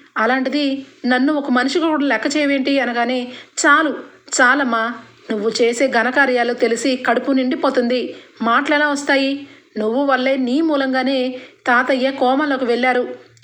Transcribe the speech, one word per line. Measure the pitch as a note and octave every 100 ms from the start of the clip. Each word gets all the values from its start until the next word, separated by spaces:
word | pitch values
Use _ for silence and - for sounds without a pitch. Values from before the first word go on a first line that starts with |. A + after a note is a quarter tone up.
| - -
అలాంటిది | A3 C4 C4 D4 C#4+ C4+ - - A#3+
నన్ను | B3 C4+
ఒక | D4+ C#4+
మనిషి | B3+ B3+ F4+
కూడా | D#4+ D#4 C#4+
లెక్క | A3 C#4+ D4
చేయవేంటి?" | C#4+ C#4 C4 C#4
అనగానే, | B3 A#3+ A#3+ B3+ B3 - - - D#4+
"చాలు | D4 D#4 A#3 - - - -
చాలమ్మా, | B3 C#4 C4+ A3+ A3+ A#3 - - -
నువ్వు | A3 G#3+ A3
చేసే | A#3 A#3+ C4+
ఘనకార్యాలు | A3+ A3+ C4+ C4+ B3 A#3+
తెలిసి | A#3+ A#3 A#3 C#4 B3
కడుపు | B3+ A#3+ B3
నిండిపోతుంది, | C4 B3+ D#4 C#4+ C4 A#3+ B3 - - - -
మాటలు | A3+ A#3+ C#4+
ఎలా | D4 D4
వస్తాయి? | C#4+ - C#4 C4+ C#4 - - _ G#3+
నువ్వు | G#3+ A#3+
వల్లే, | C#4+ B3+ B3+ C4+
నీ | B3+ C4
మూలంగానే | E4 C#4+ C4+ C4 B3+ C4+ B3+ B3+ - - -
తాతయ్య | A#3+ B3+ C4+ C4
కోమాలోకి | C#4 B3+ C4+ D4+ C4
వెళ్ళారు. | B3 A#3+ B3+ B3 A#3+ - - _